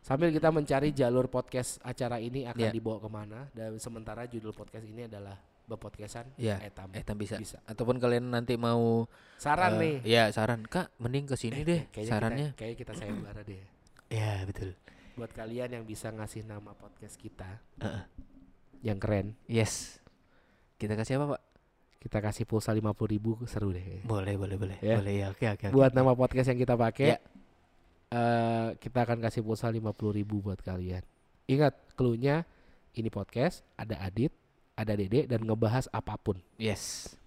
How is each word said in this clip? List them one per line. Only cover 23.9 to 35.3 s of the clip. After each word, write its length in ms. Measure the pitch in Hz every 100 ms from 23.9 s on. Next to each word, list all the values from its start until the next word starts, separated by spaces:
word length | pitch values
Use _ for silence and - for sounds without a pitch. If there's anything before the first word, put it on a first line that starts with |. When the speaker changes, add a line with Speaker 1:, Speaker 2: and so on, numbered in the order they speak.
| 95
Speaker 2:
Boleh, 320 | 95 107 95 101
boleh, 240 | 95 98
boleh. 160 | 98 95
Speaker 1:
Ya. 220 | 104 110
Speaker 2:
Boleh, 140 | 101 101
ya. 100 | 98
Oke, 180 | 95 120
oke, 160 | 101
oke. 80 | 101
Speaker 1:
Buat 240 | 131 135 127
nama 160 | 131
podcast 320 | 123 127 127 131
yang 140 | 123
kita 160 | 123 120
pakai, 320 | 117 - 139
Speaker 2:
Ya. 100 | 120 - - - _ _ _ _ _ _
Speaker 1:
eh, 580 | 120 117 117 117 113 113 -
kita 240 | - 123
akan 160 | 117 117
kasih 220 | 113 120
pulsa 260 | 110 110 120
lima 220 | 113 110
puluh 220 | - 110
ribu 260 | 104 104 104
buat 200 | 101 92
kalian. 400 | - 92 92 90 - _ _ _ -
Ingat, 260 | 135 147 - _
clue-nya 500 | - 127 117 135 151 165 - - - _
ini 160 | - 113
podcast, 560 | 104 98 117 151 - _
ada 220 | - 110 104
Adit, 320 | 95 101 139 - _ _ _
ada 180 | - 107
Dede, 320 | 104 95 117
dan 140 | 156